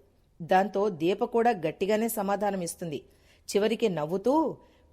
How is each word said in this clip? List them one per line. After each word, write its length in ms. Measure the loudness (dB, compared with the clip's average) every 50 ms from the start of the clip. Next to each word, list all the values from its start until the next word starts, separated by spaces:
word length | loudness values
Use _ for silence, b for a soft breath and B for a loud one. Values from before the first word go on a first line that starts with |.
| -16 _ _ _ _ _ _ -16
దాంతో 460 | -2 2 4 4 4 2 0 0 0 0
దీప 360 | -2 0 0 0 0 0 -2
కూడా 260 | 0 0 2 2 2
గట్టిగానే 580 | 2 0 -2 -4 -4 -2 0 0 2 0 0 -2
సమాధానమిస్తుంది. 960 | -2 -4 -2 -2 -2 0 0 -2 -2 -2 -6 -6 -8 -8 -8 -8 -8 -10 -10 b b b b b b b b -2 0
చివరికి 320 | 2 2 2 2 0 0 0
నవ్వుతూ, 680 | 0 -2 -2 -4 -4 0 2 2 4 4 2 0 -4 b b b b b b b